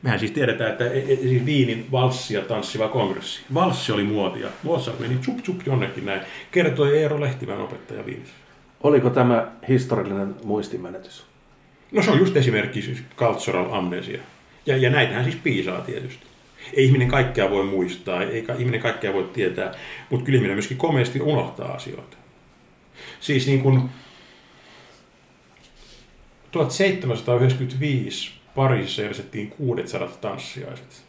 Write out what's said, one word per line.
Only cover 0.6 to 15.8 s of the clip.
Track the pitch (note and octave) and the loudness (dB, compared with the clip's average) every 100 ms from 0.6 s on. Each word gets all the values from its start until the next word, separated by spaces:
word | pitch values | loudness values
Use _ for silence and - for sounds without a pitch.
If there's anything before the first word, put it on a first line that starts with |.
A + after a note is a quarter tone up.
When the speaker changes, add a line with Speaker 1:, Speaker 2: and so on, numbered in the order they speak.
| A2+ | -2
Speaker 1:
että | - | -2
e-, | A#2+ C3 C3 | -2 -2 0
e-, | C3 | 0
siis | B2+ B2+ B2+ | 2 2 2
Wienin | D3 B2 A2+ - | 2 2 0 -2
valssia | C3 B2+ B2+ - G#2 | 2 2 0 -4 -4
tanssiva | F#2 A2 - - G#2+ | -2 -4 -4 -4 -2
kongressi. | B2+ G2+ F#2+ - - - | 0 -2 -4 -8 -12 -4
Valssi | C#3 F#3 B2+ - | 0 2 0 0
oli | G#2 | 0
muotia. | G2+ G#2+ F#2 - G#2 - | 2 0 -2 -4 -10 -8
Mozart | D3 E3 B2 A2+ | -2 -2 -2 -6
meni | A#2 B2+ | -2 -2
tsup, | - - | -2 -6
tsup | - F3+ - | -4 -6 0
jonnekin | C3 G2 - G2+ | 0 0 -6 -6
näin, | F#2+ - - - | -6 -6 -16 -2
kertoi | F3+ E3 C3 C#3+ D3 | 2 2 4 4 4
Eero | D3+ D3 | 2 0
Lehtimäen | C#3+ B2+ B2+ G2+ | -2 -4 -6 -6
opettaja | G2+ - - - | -8 -10 -12 -12
Wienissä. | - C2+ - - - - _ _ | -10 -12 -14 -20 -20 -20 _ _
Speaker 2:
Oliko | C#3+ D3 B2 | 4 6 6
tämä | B2+ B2 A#2 A2+ - - | 4 6 4 2 -8 2
historiallinen | B2+ - A2 G2 G2 G2 G2 | 2 2 -2 -2 -4 -4 -6
muistimenetys? | A2 G#2 G2+ F#2+ F2+ F#2 - - - _ _ _ _ _ _ | -4 -2 -2 -8 -10 -14 -16 -20 -20 _ _ _ _ _ _
Speaker 1:
No | G#3+ | 0
se | F#3 | 4
on | D3+ | 4
just | F#3 D3 | 4 4
esimerkki | B2 G#2+ G2 A2 | 4 2 0 -4
siis | G2+ B2+ - - | -6 -8 -12 0
cultural | A#2 G#2 - F2+ F2 | 0 0 -2 -2 0
amnesia. | G#2 F2+ F2 F2 - - - _ - - | -2 -2 -4 -6 -10 -12 -20 _ -12 -2
Ja, | C3 | 2
ja | B2+ | 4
näitähän | D3 A#2+ G#2 | 4 4 2
siis | B2+ - | -2 -2
piisaa | E3 G#2+ F#2 F2+ | -2 0 -2 -4